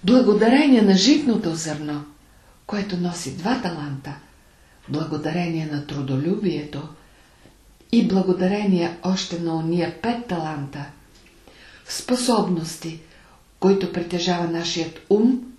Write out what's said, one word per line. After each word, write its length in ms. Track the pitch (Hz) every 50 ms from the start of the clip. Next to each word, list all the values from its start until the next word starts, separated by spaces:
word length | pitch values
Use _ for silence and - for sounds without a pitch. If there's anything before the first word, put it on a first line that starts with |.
| -
Благодарение 760 | 185 247 254 214 196 208 208 220 226 247 285 311 285 254 226 208
на 140 | 196 190
житното 580 | 185 190 247 302 311 302 269 220 185 - 170 160
зърно, 500 | 160 160 160 151 147 151 147 147 147 147 - - _ _ _ _ _ _ _ _ _ _
което 300 | - - 208 190 - 185
носи 400 | 175 175 175 170 - - 135 131
два 260 | 143 160 214 254 - -
таланта, 520 | 180 170 151 147 143 139 135 - 143 143 - - _ _ _ _ _ _ _ _ _ _ _ _ -
благодарение 800 | 131 151 160 135 147 151 151 160 160 180 175 170 165 160 156
на 200 | 151 147 143 139
трудолюбието 1000 | - 139 143 135 131 135 131 147 170 196 214 214 185 156 147 147 - - 139 156 160 - - - - _ _ _ _ _ _ _ - _ _ _ _ _ _ - _ -
и 160 | 233 190 175
благодарение 920 | 185 190 180 185 180 175 185 185 202 208 208 196 185 175 170 - - - -
още 380 | 180 190 185 - - 180 170
на 160 | 170 165 160
ония 460 | 160 160 160 170 175 170 165 165 - -
пет 240 | 226 240 240 -
таланта, 580 | - 185 170 160 156 156 143 139 135 - 151 143 - - - - _ - - - - _ - _ - - - - - - - _ -
способности, 1120 | - - - - 247 247 - - 233 208 185 175 180 165 160 - - - - 165 160 - - - - - - _ - _ _ _ _ _
които 320 | - 190 196 196 185 175 -
притежава 560 | 180 170 - - 175 170 185 175 175 175 165
нашият 520 | 165 165 170 - - 175 165 - - - - _
ум 320 | 202 214 233 254 262 - - - -